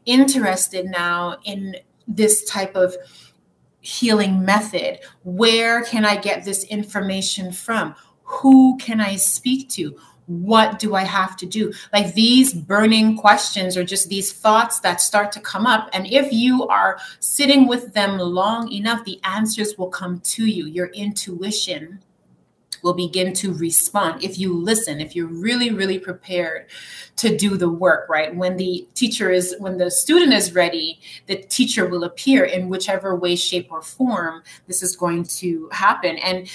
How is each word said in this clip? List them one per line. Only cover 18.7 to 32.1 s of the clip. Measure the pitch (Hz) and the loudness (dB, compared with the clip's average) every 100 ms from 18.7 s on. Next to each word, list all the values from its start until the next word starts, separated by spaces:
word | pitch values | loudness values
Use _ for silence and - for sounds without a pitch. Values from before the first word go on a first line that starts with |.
enough, | 202 220 226 202 | -4 -2 -4 -6
the | - | -8
answers | 190 202 214 - 208 - | -6 -2 -2 -2 -4 -4
will | 185 | -8
come | - 180 175 | -6 -8 -6
to | - - 220 | -6 -2 0
you. | 185 151 | -2 -6
Your | 170 180 | -6 -6
intuition | 208 208 208 196 175 196 208 - 151 160 190 _ _ _ _ _ _ _ - | -6 -6 -6 -10 -8 -6 -4 -4 -8 -12 -20 _ _ _ _ _ _ _ -4
will | 175 | -2
begin | 180 175 185 185 | -2 -2 -2 -2
to | 185 196 | -2 -4
respond | 156 165 - - 202 175 165 | -4 0 2 2 0 -2 -4
if | 180 180 | -8 -4
you | 185 | -4
listen, | 170 180 220 - 147 | -2 0 0 0 -6
if | 151 175 | -8 -8
you're | 165 | -8
really, | 170 214 247 240 | -6 -2 0 0
really | 196 190 185 | -2 -2 -4
prepared | 185 180 - 180 165 160 - - - - - - | -8 -14 -6 -4 -4 -8 -14 -20 -20 -20 -12 -2
to | 226 170 | 0 2
do | 202 190 | 0 2
the | 175 | 0
work, | 165 180 156 - | 2 2 2 0
right? | 156 156 175 | -2 -2 -2
When | 180 185 | -4 -2
the | 185 180 - | -4 -6 -8
teacher | - 226 - 190 | -4 -4 -2 0
is, | 180 180 - | 0 0 -6
when | 196 180 | -8 -2
the | 180 | 0
student | - - 339 311 | 0 2 4 4
is | 214 175 | 2 2
ready, | 180 170 165 160 - - - - | 0 0 -2 -8 -12 -20 -20 -8
the | 190 | -8
teacher | - - 220 226 185 | -4 -2 0 0 -2
will | 175 | -2
appear | 170 | -6